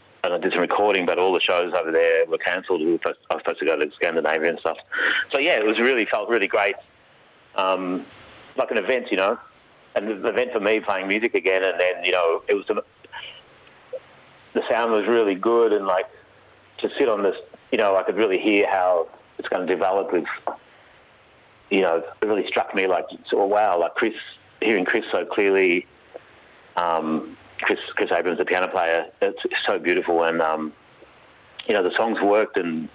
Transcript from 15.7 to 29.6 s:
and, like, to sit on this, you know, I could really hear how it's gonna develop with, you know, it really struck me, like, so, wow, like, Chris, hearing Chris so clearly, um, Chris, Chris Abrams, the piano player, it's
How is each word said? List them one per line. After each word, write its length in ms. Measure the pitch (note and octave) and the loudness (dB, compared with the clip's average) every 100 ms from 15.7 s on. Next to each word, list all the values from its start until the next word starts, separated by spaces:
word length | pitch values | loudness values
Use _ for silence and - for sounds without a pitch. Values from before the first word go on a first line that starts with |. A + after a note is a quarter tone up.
and, 140 | G#2 G2 | 2 2
like, 220 | F#2 F#2 - - - - - _ - | 0 -2 -8 -20 -20 -20 -20 _ -8
to 120 | - - | -6 0
sit 100 | C3+ | 0
on 140 | G#2 | 2
this, 140 | G2+ - - - - | 0 -2 -8 -20 -6
you 80 | A#2 | 0
know, 180 | G#2 F#2+ | 2 2
I 60 | |
could 140 | F#2 F#2+ | 0 0
really 220 | A2 F#2 | 2 2
hear 280 | G#2+ G2+ F#2+ | 2 4 4
how 380 | F#2+ F2+ F2+ E2 - - - | 2 2 2 0 -8 -16 -12
it's 100 | - | -6
gonna 180 | G2 F2 | -4 0
develop 460 | F2+ F#2+ G2 F#2+ | 0 0 0 0
with, 120 | F2+ D2+ - - - - - - - - _ _ _ _ _ _ | 0 -2 -6 -10 -10 -14 -20 -20 -20 -20 _ _ _ _ _ _
you 120 | G2 | 2
know, 200 | F#2 E2 E2 - | 2 2 -2 -4
it 40 | G#2+ | -2
really 200 | G#2 F#2 | 0 0
struck 280 | - G#2 | -2 -2
me, 120 | G2+ F#2+ | 0 0
like, 200 | F2+ - - - | 0 -2 -10 -4
so, 160 | A2+ | 0
wow, 340 | G2 G#2 G#2+ F2 | 2 4 2 2
like, 140 | E2+ | 0
Chris, 200 | - A2 - - - - - | 0 -2 -4 -12 -20 -20 -4
hearing 240 | A2 G#2+ | 0 2
Chris 200 | F2+ A2+ - | 2 0 -2
so 140 | G2+ | -4
clearly, 600 | F2 - G2+ G2 F#2 F2 - - - - - - - - - - | -2 0 2 4 4 2 -2 -12 -20 -20 -20 -20 -20 -20 -10 -4
um, 600 | F2 E2 D#2 D#2 D#2+ - - - | 0 0 0 -4 -6 -14 -20 -8
Chris, 200 | G#2+ G#2 - - | -4 -4 -4 -4
Chris 160 | G2+ | -2
Abrams, 260 | F2 E2+ E2 | 0 -2 -2
the 60 | |
piano 240 | F2+ F2+ F#2 | -2 -2 0
player, 380 | F#2 E2+ E2 D#2+ - | 0 0 0 -2 -4
it's 220 | G2 G2+ - - | -4 -2 -6 -4